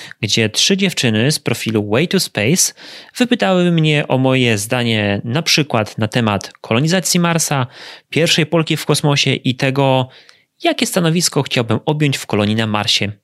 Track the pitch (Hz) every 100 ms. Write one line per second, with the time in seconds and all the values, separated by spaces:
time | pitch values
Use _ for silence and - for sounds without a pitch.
0 | - - 110 - 110 - - 196 190 -
1 | 123 107 127 151 - 117 113 110 104 110
2 | 170 185 - - 107 180 - - - -
3 | - - 247 240 196 185 175 165 156 147
4 | 147 131 131 131 120 104 104 127 120 110
5 | 104 101 117 139 170 - 143 117 107 -
6 | 110 127 110 98 - - - 117 156 185
7 | - 180 170 165 - 139 123 - - -
8 | - 139 165 - 156 170 156 156 - 147
9 | 151 143 - 135 135 123 135 135 135 131
10 | 127 - - - _ _ 339 302 233 -
11 | 165 175 165 151 131 131 113 110 - 151
12 | 147 127 - 104 104 110 110 107 101 -
13 | 104 104